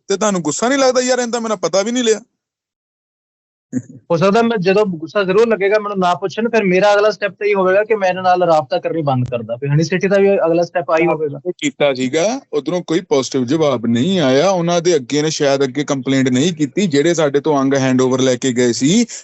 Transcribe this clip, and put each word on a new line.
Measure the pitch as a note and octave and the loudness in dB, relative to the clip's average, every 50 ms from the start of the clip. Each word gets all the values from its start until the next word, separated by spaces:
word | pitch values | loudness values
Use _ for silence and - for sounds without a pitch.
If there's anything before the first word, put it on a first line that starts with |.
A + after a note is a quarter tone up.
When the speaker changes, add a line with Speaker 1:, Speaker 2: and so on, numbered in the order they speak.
| _ - | _ -6
Speaker 1:
ਤੇ | G3 | -4
ਤੁਹਾਨੂੰ | F#3 G#3+ G#3+ G3 F3+ D#3 | -2 0 0 0 0 -2
ਗੁੱਸਾ | D3 C#3+ - A3+ B3 | -4 -4 -2 -2 0
ਨਹੀਂ | C#4 C#4 | 0 2
ਲੱਗਦਾ? | C4+ B3+ B3 B3+ | 2 2 2 2
"ਯਾਰ, | B3+ B3+ B3+ B3 | 0 0 0 0
ਇਹਨੂੰ | B3 A#3 A3 | -2 -4 -4
ਤਾਂ | A#3+ | -6
ਮੇਰਾ | A3+ A3+ G#3+ | -4 -4 -4
ਪਤਾ | G3 F3+ D#3+ D#3 G3 G3+ | -4 -4 -2 -2 0 -2
ਵੀ | A3+ | 0
ਨਹੀਂ | A#3 B3+ A#3+ | -2 -2 0
ਲਿਆ।" | A3+ G#3+ G#3+ A#3+ _ _ _ _ _ _ _ _ _ _ _ _ _ _ _ _ _ _ _ _ _ _ _ _ _ _ _ _ - - B2+ - - - - _ - | 0 0 -2 -2 _ _ _ _ _ _ _ _ _ _ _ _ _ _ _ _ _ _ _ _ _ _ _ _ _ _ _ _ -8 -8 -8 -8 -8 -20 -20 _ -4
Speaker 2:
ਹੋ | E3+ | -2
ਸਕਦਾ | D#3+ F3+ G3 G3+ A#3 A#3 | 0 2 2 2 2 2
ਮੈਂ | A#3 A#3 A3 | 2 0 0
ਜਦੋਂ | E3+ F#3 F#3+ G#3 G#3+ | 0 2 2 2 2
ਗੁੱਸਾ | G3+ F3 D#3 D#3+ D#3+ - G#3 G3 | 0 -2 -8 -10 -6 -4 -4 -2
ਜ਼ਰੂਰ | F3+ F#3 G#3 A#3 A#3 | 0 2 2 4 2
ਲੱਗੇਗਾ, | A3 F3+ G3 G3 G#3+ G#3+ | 2 0 0 0 0 0
ਮੈਨੂੰ | G#3 G#3 G#3 F#3+ | 0 -2 -4 0
ਨਾ | F3+ F3 F3 | 0 0 0
ਪੁੱਛਣ, | F3 G3 F#3+ - - A3+ A#3 | 0 -2 -8 -4 -4 -4 0
ਫਿਰ | A#3 A3 G#3 | 0 0 2
ਮੇਰਾ | F#3 F3 F#3 G3 G#3 G#3 | 2 2 4 4 4 4
ਅਗਲਾ | G3+ G#3 G#3+ | 4 2 2
ਸਟੈਪ | G#3 - G#3+ G3 F3+ | 0 -2 -6 -6 -6
ਤਾਂ | - G#3 | -4 -2
ਇਹ | G#3 G#3 | 0 0
ਹੋਵੇਗਾ | G3 F#3 F#3 F#3 G3+ G#3+ | 2 2 2 2 2 2
ਕਿ | G#3 A3 | 2 0
ਮੈਂ | G#3 F#3+ F#3 | 0 0 -2
ਇਹਨਾਂ | F3+ F#3 F#3 | -2 0 2
ਨਾਲ | F#3 F3+ F3+ F3+ | 2 2 2 4
ਰਾਬਤਾ | E3+ D#3+ D#3 D3+ - F#3 F3 | 2 2 2 2 0 -4 -4
ਕਰਨੀ | F3 E3+ D3+ E3 D3+ | -4 -2 -4 -2 -2
ਬੰਦ | C#3 C3 B2+ B2 A#2+ | -2 0 -2 -2 -2
ਕਰਦਾ। | B2+ A#2 A2 G#2+ A#2 | -4 -6 -6 -6 -8
ਫਿਰ | B2 C#3+ C#3+ | -6 -4 0
ਹਨੀ | C#3+ D3+ E3 | 0 0 0
ਸੇਠੀ | - F#3+ F3 F#3+ F#3+ | 0 -2 -2 0 2
ਦਾ | G3+ G3 | 2 4
ਵੀ | G3 G3 G3 F3+ | 4 4 2 2
ਅਗਲਾ | D#3 E3 E3+ E3+ F3 | 2 0 0 0 -2
ਸਟੈਪ | E3+ - F3+ E3+ - | -2 -4 -6 -4 0
ਆਹੀ | E3 D#3+ E3+ | 0 0 2
ਹੋਵੇਗਾ। | E3+ D#3+ D3+ D#3 C#3+ C#3+ D3 - | 0 0 -2 -4 -6 -6 -8 -8
Speaker 1:
ਉਹ | F3+ F3 - | -10 -8 -4
ਕੀਤਾ | D#3 D3 - - D3+ C#3+ C3+ | -6 -6 -2 0 0 0 0
ਸੀਗਾ, | B2 C3 B2+ C3+ D#3+ E3+ G#3+ B3 C#4 - - - | 0 -4 -2 -2 0 0 0 -2 -4 -8 -6 -6
ਉਧਰੋਂ | D3 C3+ D3 F3 F3+ E3+ | -6 -4 -4 -6 -6 -4
ਕੋਈ | - D#3+ F#3+ | -2 -4 -4
ਪੋਜ਼ਿਟਿਵ | F#3 - D3+ C3+ B2+ - - C3+ B2+ | -2 0 0 0 0 -2 -2 -4 -2
ਜਵਾਬ | A#2 D3 E3 D#3 C#3+ C3 A#2 A2 | -2 0 0 0 0 0 -2 -2
ਨਹੀਂ | A#2 A#2 A#2 C3 F3+ G3 F#3 | -2 0 0 0 0 0 0
ਆਇਆ, | D3+ C3 C3 C#3 E3 G3 | 2 2 2 2 2 2
ਉਹਨਾਂ | G3 F3+ E3+ E3+ F3 F3 | 0 0 0 0 0 0
ਦੇ | D#3 F3+ F3 | 0 2 0
ਅੱਗੇ | D3 B2 A2+ C#3+ D3 D3+ | 0 0 -2 -2 -2 -2
ਨੇ | D#3+ | -2
ਸ਼ਾਇਦ | D3+ - D3+ C#3 C#3 C3+ C#3 | -2 0 0 0 2 2 0
ਅੱਗੇ | C3 B2 C#3+ D3 | -2 -2 -4 -4
ਕੰਪਲੇਂਟ | - C#3+ C3+ B2 C3 C3+ C3+ C3 C3 | -4 -4 -4 -2 -2 0 0 2 2
ਨਹੀਂ | B2+ B2+ C#3+ F#3 E3+ | 0 0 0 0 -2
ਕੀਤੀ, | D#3 D3+ B2+ - F3+ G#3 | -2 -4 -4 -2 -2 -2
ਜਿਹੜੇ | F3+ C#3+ C#3 D3 E3+ E3+ | 0 2 2 2 2 2
ਸਾਡੇ | D3+ D#3+ C#3+ C3+ C#3+ | 2 0 0 0 0
ਤੋਂ | C#3 D#3+ D3+ C#3 | 0 0 0 0
ਅੰਗ | C3 C#3 C#3 | 2 0 0
ਹੈਂਡਓਵਰ | C#3 C3+ C3 B2+ B2+ C3 B2+ B2+ B2+ | 0 0 2 2 2 2 2 2 0
ਲੈ | C3+ C3 B2+ | 2 0 0
ਕੇ | A#2+ - C3+ A#2+ | 0 -2 -4 0
ਗਏ | A#2+ B2 A#2+ A2+ | 0 0 0 0
ਸੀ, | A2+ B2+ C#3+ F#3 A#3 A#3 - - - | 0 0 2 2 2 2 0 -4 -18